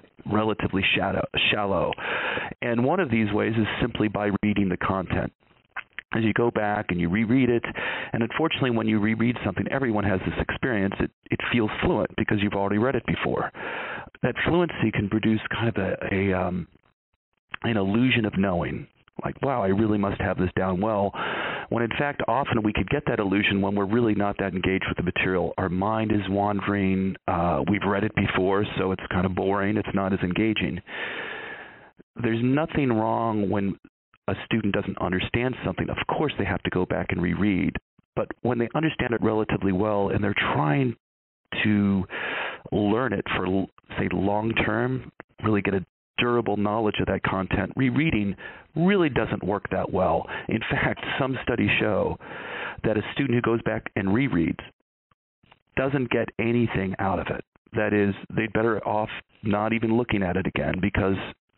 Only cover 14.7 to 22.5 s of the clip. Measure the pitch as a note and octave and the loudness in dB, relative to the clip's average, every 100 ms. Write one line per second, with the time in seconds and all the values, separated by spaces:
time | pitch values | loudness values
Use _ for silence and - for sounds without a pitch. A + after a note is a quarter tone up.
14.7 | - A2+ - G2+ G#2+ A2+ A2 - - A2+ | 2 0 2 0 2 2 2 0 -2 -2
15.7 | G#2 F#2+ - - G2 G2 F#2 F2+ F2+ E2 | 0 -2 -2 -2 0 2 2 0 -2 -8
16.7 | _ _ _ _ _ _ _ _ - A#2 | _ _ _ _ _ _ _ _ -6 -2
17.7 | A2 F#2+ G#2+ B2+ A#2+ G#2 F#2+ G2 F2 D2 | 0 2 4 4 2 0 0 0 0 -2
18.7 | C#2 - _ _ - - - C3+ B2+ G2 | -6 -10 _ _ -8 -8 -4 -2 0 2
19.7 | G2 A2 G#2 G2+ G2+ G2 F2+ F#2 - F#2 | 2 4 2 0 0 -2 0 0 2 0
20.7 | F2+ G#2 G#2+ G2+ - - - - - - | 2 2 2 0 -2 -6 -4 -6 -8 -4
21.7 | A#2 A#2 - C#3+ C#3+ - A#2 C#3+ | -2 -2 0 -2 -2 0 0 0